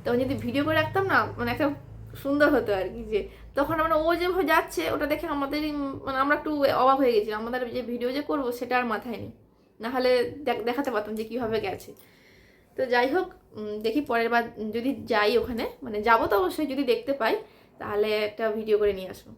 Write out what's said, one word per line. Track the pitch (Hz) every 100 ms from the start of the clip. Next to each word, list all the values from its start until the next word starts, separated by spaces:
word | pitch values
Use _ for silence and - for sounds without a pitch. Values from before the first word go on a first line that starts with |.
তখন | 220 240
যদি | 262
ভিডিও | 247 240 277
করে | 294 320
রাখতাম | 311 381 392
না, | 269 208 -
মানে, | 240
একটা | 226 285 285 - - - -
সুন্দর | 277 285 294
হতো | 269 214
আর | 190 185
কি। | 233
যে | 220 214 196 - -
তখন | - 285 320
আমরা, | 320 302
ও | 320
যেভাবে | 339 359 359
যাচ্ছে, | 302 320 330 - 320
ওটা | 294 294
দেখে | 302 339
আমাদেরই, | 285 277 294 302
উম, | 294 277 277
মানে, | - 262
আমরা | 277 294
একটু | 302 302 269 -
অবাক | 254 269
হয়ে | 262
গেছিলাম। | 220 220 214
আমাদের | 233 254 240
যে | 240
ভিডিও | 233 240 240
যে | 269
করবো, | 294 302 247
সেটা | 247 254 247
আর |
মাথায় | 240 214 254 196
নেই, | 202 - _ _ _ _
না | 220
হলে | 254 254 247 233 -
দেখ-, | 285 226
দেখাতে | 226 247 269
পারতাম | 214 208
যে | 214
কীভাবে | 220 233 226 220
গেছে। | 196 - - - - _ - - - _ _ -
তো | 254
যাই | 240 262
হোক, | 339 370 - _ -
উম, | 214 214
দেখি | 220 294
পরের | 285 233 226
বার | 233 233 - 214
যদি | 226 254 220
যাই | - 214 208 226
ওখানে, | 240 233 466 -
মানে, | 247 208
যাবো | 226 226 320
তো | 403
অবশ্যই, | 370 294 294
যদি | 269
দেখতে | 247 233 269
পাই, | 277 226 427 - - - -
তাহলে | 214 208 214 214 208
একটা | 208 226
ভিডিও | 220 220 208
করে | 208
নিয়ে | 190 185
আসবো। | - -